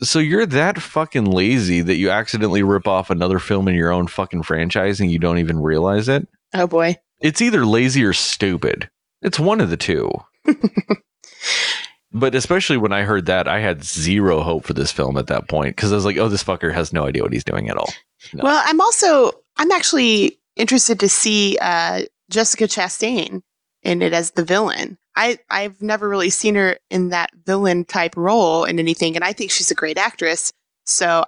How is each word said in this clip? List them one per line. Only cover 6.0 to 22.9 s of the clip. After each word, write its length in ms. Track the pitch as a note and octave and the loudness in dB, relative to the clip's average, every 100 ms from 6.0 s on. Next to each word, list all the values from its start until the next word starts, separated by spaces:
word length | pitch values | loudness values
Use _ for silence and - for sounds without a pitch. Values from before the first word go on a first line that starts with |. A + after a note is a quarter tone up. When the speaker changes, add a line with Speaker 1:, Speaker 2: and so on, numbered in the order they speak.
| A2+ | 0
Speaker 1:
it?" 180 | C3+ - _ _ | -2 -2 _ _
Speaker 2:
Oh, 140 | F#3+ F3 | -2 0
boy. 300 | E3 E3 F3+ _ _ | 2 0 -2 _ _
Speaker 1:
It's 200 | D3+ D3+ | -2 0
either 240 | A#3+ G3+ | 0 2
lazy 380 | A2+ A2+ B2+ C3 | 4 4 2 2
or 100 | G#2+ | 2
stupid. 760 | E2+ - - G2+ F2 B1+ - - _ _ _ | 2 -2 -2 -2 0 -2 -4 -6 _ _ _
It's 160 | G3 D#3 | -6 0
one 220 | E3+ A3 | 0 2
of 100 | G#2+ | 0
the 60 | D#2+ | -2
two. 340 | - D#2 G1+ - - _ | -2 -2 -2 -6 -10 _
Speaker 2:
<laughs> 60 | - D4 G#3+ - - G#3 _ _ - - - - - - - _ _ | -2 0 0 -2 -4 -6 _ _ -20 -12 -6 -4 -4 -6 -10 _ _
Speaker 1:
But 220 | A2 C3 | -2 0
especially 440 | C3 - F3+ - C3+ | 0 0 0 2 0
when 140 | G#2+ | 2
I 100 | G2+ | 0
heard 240 | G2+ G2+ F2 | 0 0 2
that, 200 | F#2 D2+ | 0 2
I 120 | G2 | 0
had 240 | G#2+ D#2 | 0 -4
zero 560 | C#2+ F2 D#2+ G2+ G2 D#2 | -6 -4 0 2 4 2
hope 240 | E2 E2 | 2 -2
for 80 | - | -2
this 180 | C#2+ C2+ | -4 -2
film 260 | - C2+ C#2 | -2 -2 -2
at 80 | B1 | -2
that 220 | C#2+ - | -4 -2
point 280 | D#2 C#2+ - | -2 -2 -2
'cause 160 | G#2 | 0
I 40 | G2+ | 0
was 80 | G2 | 0
like, 100 | E2 | 0
"Oh, 120 | A2 | 0
this 140 | G2+ | -2
fucker 280 | - F2+ E2+ | -2 -2 -2
has 200 | E2+ E2 | -2 -2
no 140 | E2 C#2 | -2 -2
idea 160 | C#2 | -2
what 100 | - | -2
he's 120 | A#1+ | -2
doing 240 | - G1+ A1 | -4 -4 -4
at 80 | G1+ | -4
all." 160 | G1+ - _ _ - | -6 -8 _ _ -18
No. 120 | - | -4
Speaker 2:
Well, 180 | C4+ D4+ | 0 2
I'm 160 | - D#4+ | 2 2
also, 520 | G#4 A#4 F#4+ D4 A#3+ - _ - | 2 2 4 4 4 0 _ -4
I'm 120 | D#4+ | 0
actually 680 | F#4 - D#4 A#3+ G#3+ G3 - _ - | 2 2 2 2 2 2 -2 _ -4
interested 420 | A3 B3+ - G#3+ | 0 2 2 2
to 80 | G3 | 2
see, 500 | - A3 G#3+ G3+ - | 2 0 2 2 0
uh, 420 | F3+ E3+ E3+ F#3 - _ _ | 0 0 -2 -4 -6 _ _
Jessica 340 | G3 A3+ - | -2 0 0
Chastain 800 | G#3+ - F3+ | -2 -2 -4